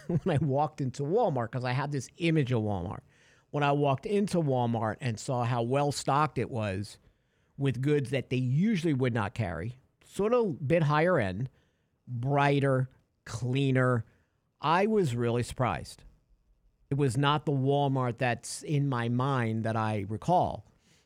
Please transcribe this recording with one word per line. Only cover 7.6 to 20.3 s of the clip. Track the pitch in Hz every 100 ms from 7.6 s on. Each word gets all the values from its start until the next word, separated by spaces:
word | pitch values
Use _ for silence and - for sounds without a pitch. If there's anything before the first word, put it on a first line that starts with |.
| 139 127
goods | 135 147 123
that | 131 -
they | 127
usually | 123 135 208 202 165
would | 135 127
not | 120 104
carry, | - 98 82 104 120 _ _ _
sort | - 208
of | 247 220 120 131
bit | 165
higher | 147 151 170 175
end, | 98 92 131 _ _ _ _ _ -
brighter, | 120 131 143 143 143 139 131 127 _ _ _ -
cleaner, | 110 123 131 139 131 127 120 - _ _ _ _ -
I | 143 170 202
was | 214 165
really | 120 117 120
surprised. | 117 - 123 73 - - - _ _ _ _ _ _ _ -
It | 139
was | 143 113
not | 143 151
the | -
Walmart | 139 131 143 143 135 123 117
that's | 127 117 - -
in | - 143 139
my | 123 117
mind | 123 135 135 113 113
that | 110 110
I | 110 107 98
recall. | 110 -